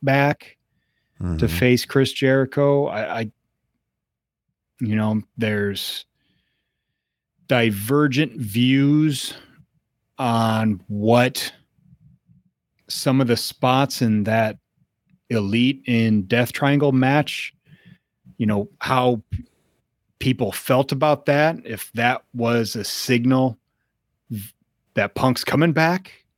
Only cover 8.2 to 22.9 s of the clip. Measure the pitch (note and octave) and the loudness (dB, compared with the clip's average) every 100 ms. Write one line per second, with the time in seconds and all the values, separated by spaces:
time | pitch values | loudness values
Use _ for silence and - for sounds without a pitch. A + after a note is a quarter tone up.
8.2 | D#3+ - G#2+ G#2+ B2 C3+ C#3 D3+ D#3 C3+ | -2 -4 -4 0 2 4 4 2 2 -2
9.2 | - - - _ _ _ _ _ _ - | -8 -14 -20 _ _ _ _ _ _ -6
10.2 | B2+ A#2 A2+ A2 A2 F#2+ - G#2 G#2+ A#2+ | -2 0 2 0 0 -2 -6 -2 4 4
11.2 | B2+ - - - _ _ _ _ _ _ | 4 0 -8 -12 _ _ _ _ _ _
12.2 | _ _ _ _ _ _ - - C#3+ C3+ | _ _ _ _ _ _ -14 -4 0 2
13.2 | B2 A#2 - - B2+ B2+ C#3 - A#2 G#2+ | 2 0 -4 -2 0 2 0 0 0 0
14.2 | G#2 A2+ A2 G#2+ _ _ _ _ _ _ | 0 0 -2 -6 _ _ _ _ _ _
15.2 | - A2+ G2 A2+ B2+ C#3 - A#2 A2+ G#2+ | -6 -4 0 2 2 0 -2 0 2 0
16.2 | F#2+ A#2 A#2+ - C#3+ C#3+ C#3+ C3 C3 D3 | 2 0 0 0 2 2 2 2 4 2
17.2 | D3 - - - _ - - - _ _ | 0 -6 -12 -16 _ -20 -20 -20 _ _
18.2 | - - G#2+ G#2 G2+ _ - C3 B2+ A#2 | -20 -4 -2 -2 -4 _ -2 0 2 -2
19.2 | - - - _ _ _ _ _ _ _ | -4 -10 -12 _ _ _ _ _ _ _
20.2 | C3 B2+ A2 - - C3 C#3 C3+ D3+ D3 | -4 -2 -4 -6 0 0 0 0 0 0
21.2 | - C#3+ D#3 E3 - A2 - A2+ A#2+ B2+ | 0 2 0 -2 -8 -12 -10 -2 0 -2
22.2 | - A#2+ A#2 A#2+ G#2+ A2+ G2 | -6 -4 0 0 -2 -6 -8